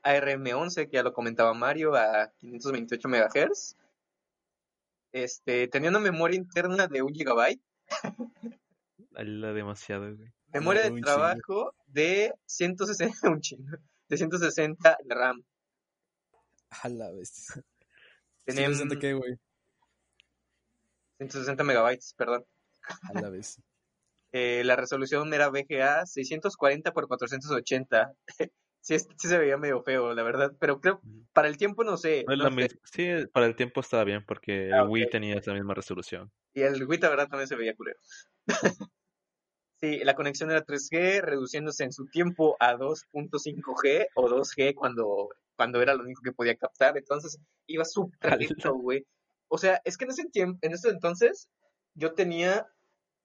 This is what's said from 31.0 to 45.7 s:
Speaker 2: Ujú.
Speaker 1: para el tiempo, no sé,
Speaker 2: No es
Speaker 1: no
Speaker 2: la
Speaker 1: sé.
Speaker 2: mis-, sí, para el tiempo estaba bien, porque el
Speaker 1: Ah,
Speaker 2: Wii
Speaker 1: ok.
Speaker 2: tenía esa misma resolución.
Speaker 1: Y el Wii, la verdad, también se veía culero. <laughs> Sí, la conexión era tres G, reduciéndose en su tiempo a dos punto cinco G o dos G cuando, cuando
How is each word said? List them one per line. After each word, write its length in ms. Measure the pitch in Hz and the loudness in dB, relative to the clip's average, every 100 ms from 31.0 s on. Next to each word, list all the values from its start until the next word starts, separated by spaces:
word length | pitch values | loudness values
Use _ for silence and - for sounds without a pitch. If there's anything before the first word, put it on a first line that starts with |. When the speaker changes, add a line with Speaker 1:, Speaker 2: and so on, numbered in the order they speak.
Speaker 2:
Ujú. 240 | 110 110 _ | -8 -20 _
Speaker 1:
para 160 | - 151 | 4 4
el 80 | 147 | 2
tiempo, 260 | 202 202 | -2 0
no 140 | 226 180 | -2 0
sé, 260 | 165 151 | 0 0
Speaker 2:
No 100 | 131 | 0
es 40 | 139 | 2
Speaker 1:
no 60 | |
Speaker 2:
la 60 | 139 | 2
Speaker 1:
sé. 40 | 127 | 2
Speaker 2:
mis-, 220 | 123 - | 0 -2
sí, 420 | - - 175 170 139 | -14 -6 -2 -2 0
para 140 | 135 120 | 4 4
el 100 | 113 | 4
tiempo 240 | 123 135 | -2 -2
estaba 240 | 131 117 | 0 2
bien, 200 | 101 104 | 2 0
porque 420 | 101 - - 98 95 | -6 -8 -4 -4 2
el 80 | |
Speaker 1:
Ah, 100 | 95 | 4
Speaker 2:
Wii 220 | 104 113 117 | 4 2 2
Speaker 1:
ok. 40 | |
Speaker 2:
tenía 240 | 113 104 | 0 -2
esa 180 | 101 104 | -4 -4
misma 220 | 101 101 | -4 -4
resolución. 560 | 95 - 90 - 92 98 _ _ | -6 -6 -10 -8 -12 -12 _ _
Speaker 1:
Y 80 | 135 | 0
el 240 | 139 135 131 | 0 0 -2
Wii, 140 | 165 | 2
la 80 | 170 | 2
verdad, 180 | 139 139 | 2 -2
también 200 | 139 135 | -4 -6
se 80 | 127 | -4
veía 180 | 113 | -4
culero. 240 | 110 107 - _ - - _ - | -6 -10 -12 _ -20 -20 _ -4
<laughs> 460 | 659 - - - _ _ _ _ _ _ _ _ _ | 0 0 -2 -16 _ _ _ _ _ _ _ _ _
Sí, 180 | 156 147 | -6 0
la 100 | 139 | 0
conexión 380 | 139 143 143 160 | 2 -2 -4 -2
era 100 | 156 | -2
tres 240 | 151 143 143 | -2 -8 -2
G, 320 | 160 180 196 | 0 2 2
reduciéndose 600 | 175 143 127 151 151 143 | 0 -4 -4 -6 -6 -6
en 100 | 135 | -8
su 140 | 135 135 | -8 -6
tiempo 500 | 165 175 175 156 - | 0 0 4 2 6
a 160 | 123 120 | 4 4
dos 300 | 135 156 - | -2 -6 -8
punto 300 | 147 147 147 | -10 -6 -6
cinco 340 | 151 147 135 | -6 -10 -8
G 320 | 123 139 156 214 | 0 2 2 2
o 140 | - 127 | 2 2
dos 260 | 123 139 - | 2 0 0
G 160 | 135 139 | 0 2
cuando, 540 | 131 120 107 101 104 - _ - | -4 -2 -2 -2 -4 -12 _ -2
cuando 260 | 120 | 0